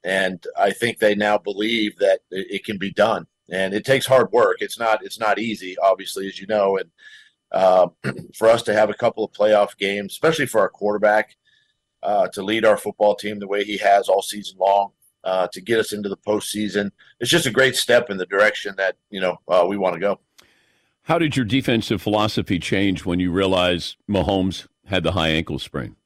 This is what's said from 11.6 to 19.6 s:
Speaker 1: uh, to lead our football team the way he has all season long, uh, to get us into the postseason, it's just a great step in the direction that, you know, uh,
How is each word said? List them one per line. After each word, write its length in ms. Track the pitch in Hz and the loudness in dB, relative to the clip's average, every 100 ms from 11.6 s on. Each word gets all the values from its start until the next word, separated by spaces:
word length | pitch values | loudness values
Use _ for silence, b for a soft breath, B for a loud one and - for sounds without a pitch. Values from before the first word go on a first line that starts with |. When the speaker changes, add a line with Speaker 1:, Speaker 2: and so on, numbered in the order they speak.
| _ _ _ _ | _ _ _ _
Speaker 1:
uh, 240 | - 104 92 | -2 0 0
to 120 | 104 | -2
lead 220 | 95 110 | -2 2
our 140 | 107 104 | 4 2
football 380 | 104 - 104 101 | -2 0 2 2
team 240 | 104 104 | -4 -10
the 80 | 98 | -6
way 160 | 101 | -4
he 140 | 104 101 | -4 -2
has 300 | 101 101 - | 2 2 4
all 140 | 98 | 0
season 360 | - 104 98 95 | 0 -10 -12 -2
long, 320 | 95 101 101 _ _ _ | 2 2 0 _ _ _
uh, 240 | 92 92 87 | -4 -2 -2
to 100 | - | -6
get 180 | 95 113 | -2 -2
us 140 | 107 | -2
into 160 | 104 101 | -6 -8
the 80 | 98 | -8
postseason, 720 | - 104 - 104 107 98 101 _ b b | -4 -4 -4 -6 -4 -2 -4 _ b b
it's 100 | 123 | 0
just 160 | 165 151 | 0 0
a 60 | |
great 240 | 110 131 123 | 2 2 0
step 340 | - 120 117 | 2 2 2
in 80 | 95 | -6
the 80 | 90 | -2
direction 500 | 98 104 104 101 98 | 2 2 2 -10 -4
that, 180 | 95 - _ | -4 -4 _
you 100 | 101 | -4
know, 180 | 92 87 - | -4 -4 0
uh, 180 | 90 | 2